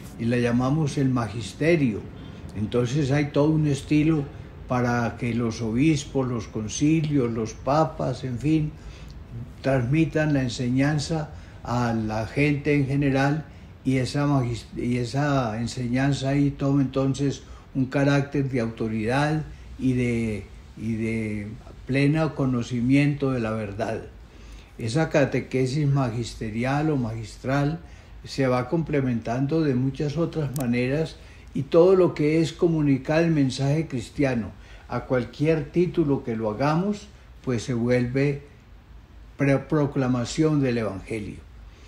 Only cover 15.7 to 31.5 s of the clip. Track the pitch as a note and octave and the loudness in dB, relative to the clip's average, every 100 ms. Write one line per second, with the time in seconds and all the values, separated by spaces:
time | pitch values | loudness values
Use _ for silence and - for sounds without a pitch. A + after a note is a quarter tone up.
15.7 | - A#2+ B2+ C#3 B2+ C3+ C#3+ C#3+ C#3 C#3 | -4 -2 2 2 2 0 2 2 0 2
16.7 | C#3 C3 C3+ C3+ C3+ C#3 - - - - | 2 2 2 0 0 -2 -4 -12 -20 -8
17.7 | C3+ B2+ D3 C#3 C#3+ C#3 D3 C3+ B2+ A2+ | -2 0 2 4 4 2 -2 -2 -2 -2
18.7 | A2+ A2+ A2 G#2+ C3+ D3+ D#3 D3 - - | -2 -4 -2 0 0 0 0 -4 -12 -16
19.7 | - C3 B2 A#2+ A#2 A2+ G#2 - - - | -2 0 2 0 0 -2 -4 -8 -18 -20
20.7 | - A2 A2 A2+ A2+ G#2+ G#2+ G#2 A#2+ - | -8 -4 -2 -2 -2 -4 -6 -8 -12 -16
21.7 | - - C3+ C#3+ D#3 D#3+ - C3+ B2 A2 | -16 -2 2 4 4 0 0 0 0 -2
22.7 | B2 B2 C#3 D3 C#3 C3+ B2+ A2+ A2 G2+ | -2 4 4 4 2 0 0 -2 -4 -6
23.7 | G#2 G#2+ G#2+ - - - - - - - | -4 -4 -4 -8 -18 -20 -20 -20 -20 -18
24.7 | - A#2 C#3+ D#3+ D#3 B2+ B2+ - C3 C3 | -8 -2 0 2 4 4 2 -2 0 0
25.7 | D3+ C#3+ C#3 B2+ A#2 A2 - A2 A2 B2+ | 2 2 2 0 -2 -6 -8 -6 -4 -2
26.7 | C#3+ D#3 C#3+ A2+ A2+ G#2+ - B2 C#3 C#3+ | 0 0 0 -2 -6 -10 -8 -2 0 0
27.7 | E3 - - - - - - C3 B2+ B2 | -2 -10 -20 -20 -18 -10 0 2 2 0
28.7 | E3+ D3 C#3+ C3 A#2 A2+ B2 C#3 D#3+ D3+ | -2 0 0 0 -2 -2 -2 0 2 2
29.7 | B2 C3+ C#3 D3 D3 E3 D#3+ C#3 B2 B2 | 2 0 -2 -4 -2 -2 -2 -4 -2 0
30.7 | A#2+ B2+ C#3+ D#3+ - - - - | 0 0 0 -2 -6 -18 -20 -10